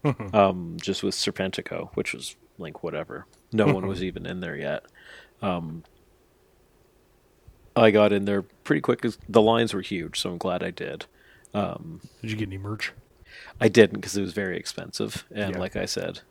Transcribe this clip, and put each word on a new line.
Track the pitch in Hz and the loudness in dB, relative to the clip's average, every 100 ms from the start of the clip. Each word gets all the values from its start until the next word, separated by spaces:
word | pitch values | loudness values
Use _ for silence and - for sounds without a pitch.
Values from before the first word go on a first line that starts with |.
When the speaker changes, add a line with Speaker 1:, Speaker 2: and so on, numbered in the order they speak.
Speaker 1:
Mm-hmm. | 147 127 104 | -2 -2 0
Speaker 2:
Um, | 104 98 92 85 82 | 4 4 2 -8 -8
just | - 95 | -6 -4
with | 101 | -4
Serpentico, | - - - 95 - - 87 82 | -2 -6 -4 -4 -4 -8 -10 -6
which | - - | -6 -6
was, | - - - _ - | -8 -12 -16 _ -14
like, | 82 73 | -14 -10
whatever. | 80 76 143 - - _ _ | -8 -8 -8 -12 -16 _ _
No | 110 101 | 2 4
one | 95 | 4
Speaker 1:
Mm-hmm. | 98 | 0
Speaker 2:
was | 90 | -4
even | 92 85 87 | -6 -6 -10
in | 90 | -8
there | 87 71 | -8 -6
yet. | 71 73 - _ - - - _ | -6 -6 -8 _ -20 -20 -20 _
Um, | 101 87 82 82 - _ _ _ _ _ _ _ _ _ _ _ _ _ _ _ - _ _ - | -4 -4 -6 -12 -16 _ _ _ _ _ _ _ _ _ _ _ _ _ _ _ -20 _ _ 6
I | 113 | 8
got | 107 104 | 8 6
in | 101 | 4
there | 98 101 | 2 0
pretty | 95 _ - 147 | -2 _ 0 0
quick | - 120 | 2 0
'cause | 120 - - | -2 -6 4
the | 110 | 6
lines | 107 113 113 | 6 4 2
were | 101 | -2
huge, | 90 95 80 - | -4 -6 -6 -6
so | 92 | -6
I'm | 87 | -4
glad | 92 90 | -2 -2
I | 175 | -4
did. | 87 80 76 - _ _ - _ | -6 -8 -10 -14 _ _ -20 _
Um, | 104 95 - 82 80 - _ | -4 -4 -6 -12 -16 -18 _
Speaker 1:
Did | 113 | -8
you | 107 | -6
get | 104 | -6
any | 98 | -6
merch? | 98 107 - - _ _ - - - - | -8 -8 -8 -12 _ _ -20 -20 -20 2
Speaker 2:
I | 113 | 6
didn't | 117 101 101 | 8 8 6
'cause | 95 98 | -4 -4
it | |
was | 95 | -4
very | 92 95 85 | -4 -4 -6
expensive. | - - - - 107 - - | -8 -10 -12 -6 -6 -6 -10
And | 104 98 | -6 -4
Speaker 1:
Yeah. | 92 | -4
Speaker 2:
like | 92 98 | -6 -4
I | 95 | -4
said | - 87 87 _ | -4 -6 -10 _